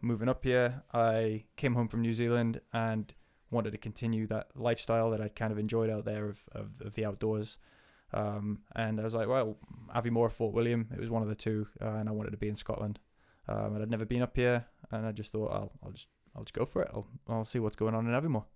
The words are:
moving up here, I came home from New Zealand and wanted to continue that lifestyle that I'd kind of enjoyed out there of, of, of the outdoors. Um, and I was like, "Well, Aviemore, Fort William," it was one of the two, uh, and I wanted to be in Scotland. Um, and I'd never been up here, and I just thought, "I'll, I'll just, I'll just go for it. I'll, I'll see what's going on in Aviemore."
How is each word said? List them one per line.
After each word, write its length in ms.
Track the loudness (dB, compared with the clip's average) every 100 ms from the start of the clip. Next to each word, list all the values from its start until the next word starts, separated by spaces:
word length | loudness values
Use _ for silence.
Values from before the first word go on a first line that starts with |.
moving 280 | -2 2 2
up 140 | 2
here, 400 | 4 4 4 0 -2
I 520 | 2 4 4 2 -2 -6
came 180 | -2 2
home 140 | 2 2
from 140 | 2
New 120 | 2
Zealand 480 | 2 4 4 2 0 -4
and 380 | -2 0 -2 -4 -12 _ _ -4
wanted 220 | -2 -2
to 80 | -4
continue 480 | -8 -4 0 0 0
that 220 | -4 -6
lifestyle 540 | -2 0 0 2 2 2
that 100 | 0
I'd 160 | -2
kind 160 | -2 -2
of 60 | 0
enjoyed 320 | 0 2 2
out 160 | 0
there 240 | -2 -4 -4
of, 140 | -8 -12
of, 280 | -12 -10 -10
of 140 | -8
the 120 | -4
outdoors. 520 | -4 0 0 0 -2 -10 -20 -20 -20 _ -6
Um, 460 | -2 -2 -2 -2 -4 -6
and 240 | -4 -2 0
I 40 |
was 120 | 0
like, 120 | 0 2
"Well, 300 | 2 0 -4 -14 -18 -6
Aviemore, 360 | -2 2 4 4
Fort 220 | 2 0
William," 360 | 2 4 2 0
it 60 | -4
was 100 | -2
one 140 | 0
of 40 | 0
the 60 |
two, 340 | -2 0 0 -2 -4
uh, 60 | -4
and 200 | -2 -2
I 40 |
wanted 220 | -2 -4
to 40 | -2
be 120 | -2
in 60 |
Scotland. 440 | -2 -4 -2 -2 -4 _ _ _ _ -4
Um, 260 | -2 0
and 80 | 0
I'd 80 | 0
never 160 | -2
been 160 | 0 0
up 140 | 2
here, 320 | 4 4 4 0 _ -8
and 160 | -4 -4
I 40 |
just 200 | -6 -4
thought, 200 | -2 -2
"I'll, 200 | -2 -4 -10
I'll 80 | -14
just, 160 | -14 -18 _ _
I'll 80 | -14
just 100 | -6
go 120 | -2
for 180 | 0 0
it. 80 | -2
I'll, 140 | -4 -10 -10 -4
I'll 180 | -4
see 120 | -2 0
what's 180 | 0
going 200 | 0 0
on 100 | 2
in 80 | 2
Aviemore." 320 | 2 2 0 -2